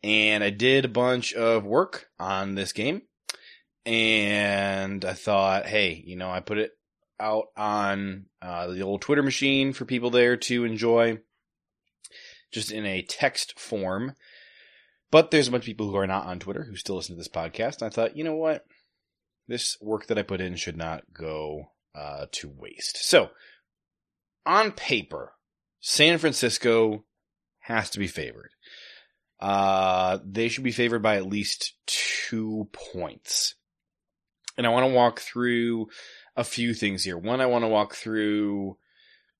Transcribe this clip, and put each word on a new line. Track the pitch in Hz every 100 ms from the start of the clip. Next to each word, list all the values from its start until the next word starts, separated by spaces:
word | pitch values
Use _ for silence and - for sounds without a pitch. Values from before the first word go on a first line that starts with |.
And | 107 107 107 107
I | 101
did | 101 127 135 127
a |
bunch | 113 123 127 120
of | 117 113 113 101
work | 127 190 - - -
on | 92 95 98
this | 98 95
game. | - 120 196 _ _ - - - - _ _
And | 117 113 110 110 104 104 101 101 98 98 95 98
I | 92
thought, | 92 - 101 98 98 -
hey, | 107 95 80 85
you | 90
know, | 92
I | 92
put | 92 107
it | 110 _ _ _ _ -
out | 107 110 - -
on, | 107 104 101 98 98 95 95 _
uh, | 90 85 90
the | 90
old | 95 101
Twitter | - 147
machine | 139 127 139 139 135
for | 131
people | 127 127 120
there | 123 120 120
to | - 120
enjoy, | 120 110 117 117 117 110 _ _ _ _ _ _ _ _ - - - - _
just | 113 104
in | 107 104
a | 92
text | 92 - 135 - - -
form. | - 107 92 95 131 - - - - - - _ _ _ _
But | 156 160
there's | 160 120
a |
bunch | 123
of | 117
people | 107 104
who | 98
are | 95
not | 95 90
on | 90
Twitter | 92 101
who | 135
still | 98 - 92
listen | -
to | 85
this | 82
podcast. | - 82 - 113 -
And |
I | 113
thought, | 117 113 151
you |
know | 160
what? | 156 160 156 _ _ _ _ _ _ _ _ -
This | 120 - -
work | 107 107 -
that | 107
I |
put | 98 95
in | 92 87
should | - 80
not | 82 82 _
go, | - 78 78 76 76 76 _ _
uh, | 76 73 71 71
to | - 73
waste. | 67 - - - - -
So, | 165 98 _ - _ _ _ _ _ _ _ _ _
on | 151 190 220
paper, | - - 120 85 76 - _ _ _ _ _
San | - - 151 170
Francisco | 160 - 123 - 123 113 110 107 _ _ _ _ _ _
has | - 113 104
to | -
be | 95
favored. | - 64 55 - _ - - - - _ _ _ _
Uh, | 98 98 98 95 95 92 92 95
they | 98 101 117
should | 117
be | 131
favored | 113 120 117
by | 107 101
at | 95
least | 104 101 - - _ -
two | - - - - 113 110 107 104
points. | - - 90 82 57 - - - - _ _ _ _ _ _ _ _ - -
And | 120
I |
wanna | 120 131
walk | 127 120 117
through | - 123 120 120 117 113 110 - - - -
a | -
few | 120 - 120
things | 113 104 95
here. | 95 85
One, | 98 127
I | 127
wanna | 120 113
walk | 107 104
through, | - 113 110 107 107 104 101 98 95 _ _ _ _ _